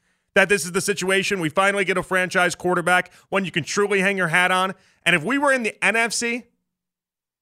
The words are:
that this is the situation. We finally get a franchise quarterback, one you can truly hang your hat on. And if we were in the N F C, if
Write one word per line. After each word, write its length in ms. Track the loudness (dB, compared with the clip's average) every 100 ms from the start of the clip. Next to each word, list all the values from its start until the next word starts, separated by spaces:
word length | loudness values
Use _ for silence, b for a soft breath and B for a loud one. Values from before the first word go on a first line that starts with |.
| _ _ _
that 140 | 0 2
this 160 | 2
is 80 | -2
the 80 | -4
situation. 580 | -2 -2 -2 0 0 -2
We 80 | -2
finally 360 | 0 0 0
get 120 | -2 -2
a 60 |
franchise 520 | -2 -2 0 0 0
quarterback, 580 | 0 -2 -2 2 0 0 b b
one 140 | -4
you 60 | -2
can 140 | -4
truly 360 | -4 -2 0 2
hang 160 | 0 0
your 120 | 0
hat 240 | 2 2
on. 220 | 2 0 -4 b b
And 120 | 0 2
if 80 |
we 140 | 2 0
were 140 | 2
in 100 | 2
the 200 | -2 -2
N 140 | 0 0
F 160 | 0
C, 240 | -2 -4 -6
if 80 | -10 _ _ _ _ _ _ _ _ _